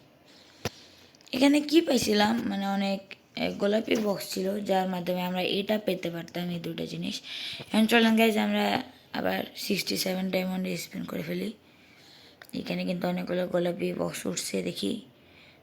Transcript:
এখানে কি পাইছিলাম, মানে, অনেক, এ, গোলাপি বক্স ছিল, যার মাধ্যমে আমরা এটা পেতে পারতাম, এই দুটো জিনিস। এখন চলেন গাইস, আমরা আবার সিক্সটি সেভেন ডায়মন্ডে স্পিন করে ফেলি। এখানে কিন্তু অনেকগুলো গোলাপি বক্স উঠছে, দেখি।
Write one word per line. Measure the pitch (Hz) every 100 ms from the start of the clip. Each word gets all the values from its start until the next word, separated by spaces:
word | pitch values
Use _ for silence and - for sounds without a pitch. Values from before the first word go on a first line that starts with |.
| - _ - - - - - - - - - - -
এখানে | 254 277 294
কি | 294 311
পাইছিলাম, | 330 254 220 208 208 233 214
মানে, | 196 196
অনেক, | 196 196 196 - - _ -
এ, | 170
গোলাপি | 185 202 214 220 226
বক্স | 214 185 -
ছিল, | - 190 208
যার | 196 190 190
মাধ্যমে | 180 175 180
আমরা | 180 185
এটা | 180 196 202 214
পেতে | 214 185 170
পারতাম, | 170 165 175 180
এই | 170
দুটো | 165 165 165
জিনিস। | 165 180 - - - - -
এখন | - 214 220
চলেন | 233 226 226
গাইস, | 226 214
আমরা | 208 208 208 208 - - -
আবার | - 185 190 - -
সিক্সটি | - 196 - 196
সেভেন | 190 185 190
ডায়মন্ডে | 185 185 185 185 175
স্পিন | - 190
করে | 175 180
ফেলি। | 160 180 196 - - - - - - - - - -
এখানে | - - 175 185
কিন্তু | 180 180
অনেকগুলো | 180 180 180 180
গোলাপি | 180 175 175 180
বক্স | 175 170 160 -
উঠছে, | 175 - -
দেখি। | 180 - 98 - - - - - - -